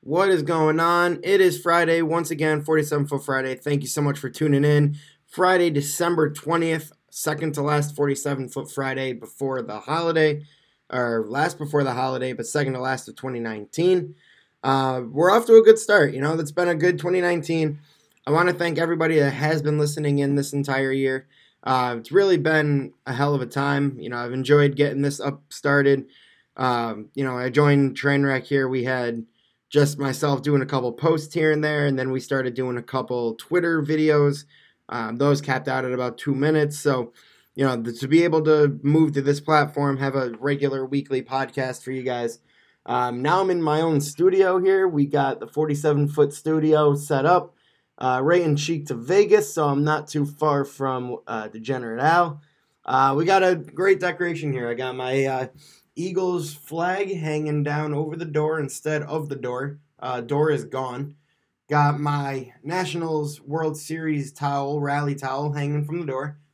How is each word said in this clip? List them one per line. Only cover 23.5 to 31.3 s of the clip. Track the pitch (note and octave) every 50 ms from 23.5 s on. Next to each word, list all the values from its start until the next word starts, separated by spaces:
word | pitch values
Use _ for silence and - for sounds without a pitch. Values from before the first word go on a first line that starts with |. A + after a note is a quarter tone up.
| - C#3 C#3 C#3+ C#3+ C#3 C#3+ C#3 C3+ A#2+
You | - A2
know, | B2 A#2+
I've | A#2+ A#2+
enjoyed | B2 C3+ C3 B2+ D3 D3 D3 C#3+ C3
getting | - C#3+ C#3 B2+ C#3
this | C#3 C#3+ C#3 -
up | G#2 C#3 C#3+ - _ _
started. | - - - C#3+ C#3+ C#3+ C#3 C#3 C#3 C3+ - - _ _ _ _ _ _ _ _ _
Um, | - C3 B2+ B2 A#2+ A#2 A2+ A2 G#2+ G#2+ - _
you | C3+ C#3
know, | C3 B2+ B2
I | B2 C3
joined | B2 D3 D3 C#3+ C#3+ C#3 C#3 C3+ C3+
Trainwreck | - - C#3+ C#3+ C#3 C#3 C#3 C3+ C3 B2
here. | - C#3+ C#3 C3+ B2+
We | C3 C3 A#2+
had | C3 C3 B2+ A#2+ A#2+ A#2 A#2 A2+ _ _ _ _ _ _ _ _ _
just | - D3 C#3+ D3 D3 C#3+
myself | C#3 C3+ C3+ C#3 - D3 C#3+ B2
doing | C#3 D3 D3 C#3
a | C3
couple | D3 C#3+ C3+ B2 B2
posts | A#2 - - E3 E3 D#3 D3+ D3